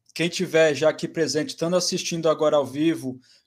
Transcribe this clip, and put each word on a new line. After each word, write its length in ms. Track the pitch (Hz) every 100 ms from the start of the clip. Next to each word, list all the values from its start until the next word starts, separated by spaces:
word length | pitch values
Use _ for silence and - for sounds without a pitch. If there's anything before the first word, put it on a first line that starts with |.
| _ -
quem 140 | 170
tiver 440 | 170 170 156 160
já 160 | 135 156
aqui 180 | 147 160
presente, 480 | - 151 151 143 -
tanto 200 | 165 180
assistindo 520 | 180 180 - 170 160
agora 280 | 151 156 147
ao 100 | 131
vivo, 540 | 135 165 156 131 131 - _